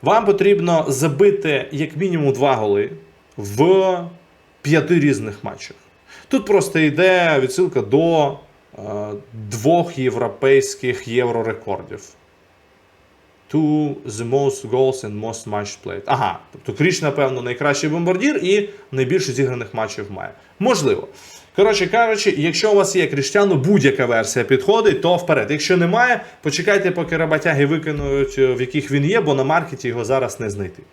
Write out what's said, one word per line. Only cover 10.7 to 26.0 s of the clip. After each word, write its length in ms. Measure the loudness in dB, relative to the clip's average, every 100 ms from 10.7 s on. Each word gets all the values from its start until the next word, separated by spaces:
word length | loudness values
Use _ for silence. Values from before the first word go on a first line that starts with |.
| -4 -4 -4 -4
єврорекордів. 960 | -2 0 -2 -4 -6 -6 -8 -8 -16 -18 _ _ _ _ _ _ _ _ _ _ _ _ _ _
To 420 | -2 0 0 -2 -6 -10
the 220 | -10 -2
most 400 | 0 0 -2 -4
goals 360 | 0 2 0 -8
and 160 | -8
most 280 | -8 -10 -6
match 280 | -6 -6 -10 -12
played. 160 | -12 -4
Ага, 340 | -2 -2 -6 -14
тобто 220 | -18 -12
Кріш, 280 | -2 -2 0
напевно, 400 | -4 -2 -2 -2
найкращий 480 | -6 -4 -2 -2 -2
бомбардір 500 | -2 -2 0 0 -2
і 260 | 0 0 0 -10 -10
найбільше 400 | -4 -2 0 -2
зіграних 420 | -2 -2 -2 -8
матчів 320 | -6 -6 -6 -12
має. 200 | -12 -14 -16 _ _
Можливо. 480 | 0 2 0 -2 -4 -18 -20 -20 -12 0
Коротше 320 | 2 2 0
кажучи, 480 | 2 2 2 0 0
якщо 340 | -2 0 2
у 40 | 4
вас 200 | 2 0
є 120 | 0
Кріштіану, 480 | -2 -2 2 2 2
будь-яка 500 | 4 4 4 2 0
версія 400 | 0 0 -2 2
підходить, 560 | 2 4 4 4 2
то 140 | 0 0
вперед. 360 | 2 0 0
Якщо 260 | -4 0 2
немає, 440 | 2 2